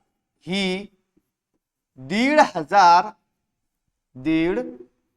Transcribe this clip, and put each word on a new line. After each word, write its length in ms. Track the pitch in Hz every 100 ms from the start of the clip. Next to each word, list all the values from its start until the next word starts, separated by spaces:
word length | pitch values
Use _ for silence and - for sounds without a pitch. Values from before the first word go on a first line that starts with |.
| _ _ _ _ 160
ही 400 | 196 190 185 202 _ _ _ _ _ _ _ _ _ _ -
दीड 420 | 131 208 262 - -
हजार, 560 | 175 143 202 175 175 208 - _ _ _ _ _ _ _ _ _ 127
दीड 420 | 143 160 170 220 254 - - _ _